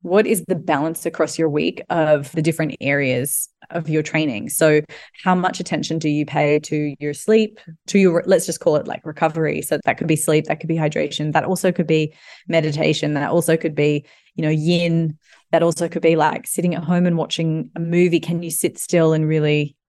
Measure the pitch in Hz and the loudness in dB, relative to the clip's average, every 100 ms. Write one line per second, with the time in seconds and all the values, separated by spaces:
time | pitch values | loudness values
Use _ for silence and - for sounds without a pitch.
0 | 180 190 220 208 165 180 - 147 156 165 | 2 2 4 0 0 -4 0 0 0 -4
1 | 175 - 156 - 160 147 165 - - 170 | -8 -2 -2 0 0 0 -2 -4 -4 -2
2 | 156 151 139 160 156 156 156 - 135 143 | 2 2 0 -2 -2 0 -4 -4 -2 0
3 | 139 127 139 - - _ - 165 156 156 | 0 -2 -2 -6 -8 _ -10 -8 -2 -2
4 | 156 156 156 110 - - 160 151 151 - | -2 -2 -2 -4 -6 2 4 4 0 -14
5 | - _ 185 185 180 180 180 175 - 165 | -20 _ 0 0 0 -4 -6 -6 -4 -4
6 | 160 147 151 143 147 151 151 151 147 139 | -2 -2 -2 0 2 2 0 -4 -4 -6
7 | 147 147 - 220 220 - - 160 - 196 | -8 -8 2 2 2 -4 -20 -20 -2 4
8 | 190 170 170 185 - 165 - 151 - - | 4 4 2 2 2 -2 2 0 -2 -10
9 | - 156 160 160 156 151 - 156 - - | -10 -2 -2 0 -2 -2 -4 -2 -2 -2
10 | 160 156 - 156 156 160 160 165 156 156 | 0 0 2 0 0 -6 -2 -2 0 -2
11 | 151 - 151 156 - 180 190 175 160 160 | -4 -4 -2 -2 -2 0 0 0 0 0
12 | 156 _ - - - 165 151 147 156 156 | 0 _ -20 -20 -2 0 0 0 0 0
13 | 151 147 143 170 165 160 165 151 147 147 | 0 -2 0 0 2 0 0 0 0 0
14 | 143 _ _ - 156 156 156 175 170 165 | -4 _ _ -4 -2 0 2 0 2 0
15 | 165 156 _ _ _ 165 170 165 170 170 | -2 -6 _ _ _ 2 2 0 -4 0
16 | 160 165 151 - - - 175 170 156 180 | 2 4 2 -2 -6 0 2 0 0 2
17 | 180 165 156 - 165 156 - - 170 175 | 2 0 -2 -2 -2 -2 -4 -8 -2 2
18 | 180 170 165 170 170 160 175 - - 175 | 4 2 0 -4 -4 -4 -4 -4 -2 2
19 | 160 156 156 156 151 151 147 _ | 4 2 2 2 2 2 0 _